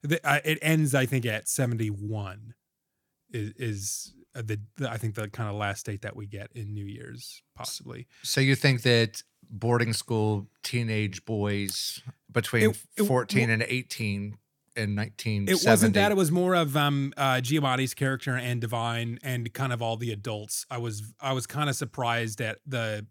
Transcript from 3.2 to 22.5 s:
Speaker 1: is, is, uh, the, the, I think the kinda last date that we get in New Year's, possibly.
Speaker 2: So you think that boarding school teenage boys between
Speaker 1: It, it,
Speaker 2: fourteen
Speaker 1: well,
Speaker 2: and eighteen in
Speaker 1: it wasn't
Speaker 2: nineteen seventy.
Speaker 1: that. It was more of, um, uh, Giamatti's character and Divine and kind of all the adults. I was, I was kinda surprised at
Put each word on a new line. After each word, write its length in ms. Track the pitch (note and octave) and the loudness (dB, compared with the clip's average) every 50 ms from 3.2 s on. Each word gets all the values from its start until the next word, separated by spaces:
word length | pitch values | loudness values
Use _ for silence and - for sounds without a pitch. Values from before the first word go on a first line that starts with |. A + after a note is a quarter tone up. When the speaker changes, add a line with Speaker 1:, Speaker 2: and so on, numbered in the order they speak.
| _ _ - | _ _ -6
Speaker 1:
is, 180 | A2+ G#2 G#2+ - | -6 -6 -6 -6
is, 560 | - B2+ A2+ G#2 G2 G2 G2 - - - - - - - _ - | -6 -4 -4 -4 -4 -6 -6 -6 -8 -10 -14 -18 -20 -20 _ -12
uh, 60 | B2 A2 | -8 -6
the, 160 | G#2+ G#2+ G#2 G#2+ - _ | -4 -6 -6 -8 -10 _
the, 120 | - C3+ A2 | -6 -4 -4
I 80 | A2+ | -4
think 180 | G#2+ A#2 A2 G2+ | -4 -4 -4 -4
the 120 | A2+ G#2 G2+ | -4 -6 -6
kinda 240 | - - A2 G#2 G2+ | -6 -6 -6 -4 -4
last 320 | G#2 G#2 G2+ G2 - - | -2 -2 -2 -4 -4 -6
date 140 | A2 G2+ G2 - | -8 -8 -8 -8
that 120 | G2+ - | -10 -10
we 120 | G#2+ G#2 | -12 -12
get 240 | G2+ G#2 F#2+ A2+ - - | -12 -12 -12 -12 -12 -12
in 200 | A#2+ G#2 G#2 G#2 | -10 -8 -8 -8
New 120 | G#2 G2+ | -8 -8
Year's, 560 | G2 - - - - B2 A#2+ - - - - _ _ _ | -8 -10 -12 -12 -14 -14 -14 -14 -16 -16 -18 _ _ _
possibly. 520 | - B2 - - - C3+ B2 A2+ - B2+ _ _ - | -12 -10 -8 -10 -10 -12 -12 -14 -14 -14 _ _ -10
Speaker 2:
So 200 | - - - C#3 | -4 0 2 4
you 120 | C3+ C3+ C3+ | 4 4 4
think 280 | - - C#3 B2+ A#2 - | 4 4 4 4 4 4
that 400 | B2 A#2+ A#2 A2+ G#2+ - - - _ _ _ _ - | 4 6 6 4 2 -2 -8 -16 _ _ _ _ -16
boarding 440 | A2 G2 A2+ A#2 A#2+ A#2 A#2 A2+ A2 | -8 -4 0 2 2 2 2 2 0
school 540 | - - - A#2 A2 G#2+ G#2+ G#2 G2+ G2+ - _ _ - | -2 -2 -2 0 2 2 2 2 0 -2 -6 _ _ -8
teenage 600 | - B2 A#2+ A#2 A2 A2 G#2+ G#2+ G2 F#2 - - | -4 -2 -2 -2 0 0 0 0 -2 -4 -6 -6
boys 760 | - A2 G#2 G2+ G#2 G2+ G2+ G2+ F#2+ - - - - - - - - - _ _ - | -4 -2 0 0 0 0 -2 -2 -4 -4 -4 -6 -6 -8 -10 -14 -18 -20 _ _ -6
between 380 | - A#2+ - - B2 A2+ G#2+ A2 | -4 -4 -2 2 4 4 6 4
Speaker 1:
It, 60 | G#2+ - - _ - | 4 0 -8 _ -4
it, 60 | - G3+ | 0 2
Speaker 2:
fourteen 420 | B2+ B2+ B2 A2+ - - B2+ A#2+ A2+ | 2 4 2 2 2 2 4 4 4
Speaker 1:
well, 40 | A2+ | 4
Speaker 2:
and 100 | A2 - | 2 2
eighteen 760 | - B2 B2+ - - - - A2+ G#2 G2 G2+ G2+ G#2 G#2 - _ _ _ _ _ _ - | 0 -2 -4 -4 -6 -6 -4 -2 -2 -2 -2 -4 -8 -10 -12 _ _ _ _ _ _ -6
in 80 | A#2 G#2+ | -4 -2
Speaker 1:
it 0 | |
wasn't 120 | G#2 G2+ | 0 0
Speaker 2:
nineteen 520 | G#2 A2 G#2 - - - A2+ G#2+ G2+ G2+ - F#3+ | -2 -2 -4 -6 -6 -4 -2 0 0 2 2 2
seventy. 360 | E3 - B2 A2 F#2+ A2 A2 C#3 | 4 6 6 8 8 8 6 6
Speaker 1:
that. 180 | G3+ G3+ G#3 | 6 6 6
It 60 | G#3 | 6
was 140 | F#3+ F3+ D3 | 4 4 4
more 220 | E3+ F3+ F3+ F3+ F#3 | 4 4 4 4 4
of, 240 | F3 D#3+ C#3 C3+ | 4 4 4 4
um, 340 | D3+ D3 C#3+ C#3+ C#3 C3+ C3+ - | 2 4 4 4 2 0 -2 -2
uh, 180 | - C#3 C3+ B2+ | 0 2 2 2
Giamatti's 580 | B2+ B2 A#2+ D#3 D#3 C#3+ C3 B2+ C3 C3+ B2+ - | 2 2 2 2 2 2 2 2 2 0 -2 -2
character 400 | - C#3 C3+ C3+ B2+ - C#3 B2 | 0 0 0 0 -2 -2 -2 -2
and 260 | B2+ B2 B2 B2 A#2 | -2 -2 -2 -2 -2
Divine 560 | A#2 G#2+ A#2+ A2+ A#2 A#2 A#2 A#2 A#2 A#2 A#2 - - | -2 -2 -2 -2 -2 -2 -2 -2 -4 -4 -6 -8 -6
and 280 | C3 B2+ A#2+ A2+ G#2+ - | -6 -4 -4 -4 -6 -4
kind 200 | - C3+ B2+ B2 | -4 -2 -2 -2
of 80 | A2+ | -2
all 160 | A#2 A2+ A2+ | -2 -2 -2
the 140 | A2 A#2+ A#2 | -2 -4 -6
adults. 540 | G#2+ G2+ G#2 A#2+ G#2+ G#2 G#2+ - - - - - | -6 -6 -6 -6 -6 -6 -6 -6 -8 -8 -8 -8
I 80 | B2+ | -6
was, 240 | A#2+ A#2+ A2+ G#2 G#2 G#2+ G#2+ - - | -6 -6 -6 -6 -8 -10 -12 -12 -6
I 140 | C#3+ C3+ C3+ | -4 -2 -2
was 140 | B2+ - | -2 -4
kinda 260 | - C3 D3 D3 C#3+ B2+ | -4 -2 0 0 0 0
surprised 680 | - C#3 G#2+ - C#3 A#2+ A#2 A#2 A#2 A2+ A2 G#2 - | -2 -4 -6 -4 -2 0 0 2 0 0 -2 -4 -4
at 180 | A#2 A2 | -4 -6